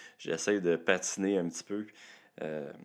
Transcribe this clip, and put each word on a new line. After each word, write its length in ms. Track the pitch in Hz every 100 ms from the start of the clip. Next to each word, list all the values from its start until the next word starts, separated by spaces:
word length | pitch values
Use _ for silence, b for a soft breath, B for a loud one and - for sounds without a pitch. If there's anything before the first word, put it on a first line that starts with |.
| B B
j'essaie 420 | - - - 104
de 160 | 87 82
patiner 640 | - 92 - - 98 98
un 100 | 85
petit 160 | -
peu. 220 | - 101 107 - B B B -
Euh, 300 | 78 78 71 -